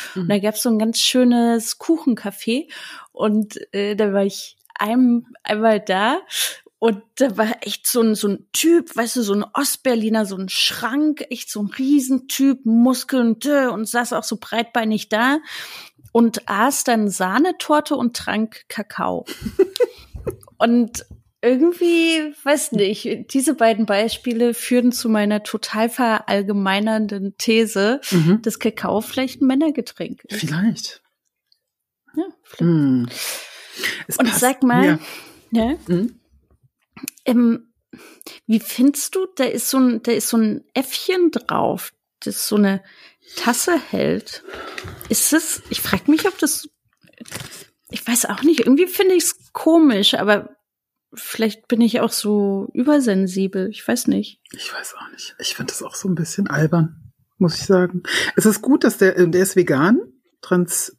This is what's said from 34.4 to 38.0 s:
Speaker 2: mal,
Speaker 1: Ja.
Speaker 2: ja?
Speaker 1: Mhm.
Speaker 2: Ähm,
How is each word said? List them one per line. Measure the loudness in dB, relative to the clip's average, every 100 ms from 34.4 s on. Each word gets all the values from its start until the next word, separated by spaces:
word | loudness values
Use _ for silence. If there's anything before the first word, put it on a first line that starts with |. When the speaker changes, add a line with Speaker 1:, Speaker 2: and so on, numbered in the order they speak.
| 0 2
Speaker 2:
mal, | 2 4 4
Speaker 1:
Ja. | 2 -4 -18 -20 -20 -4
Speaker 2:
ja? | -2 0 -2 -2
Speaker 1:
Mhm. | -2 -2 -8 _ _ _ _ _ _ _ -20 -18 -8 0
Speaker 2:
Ähm, | 4 4 2 -4 _ _ -20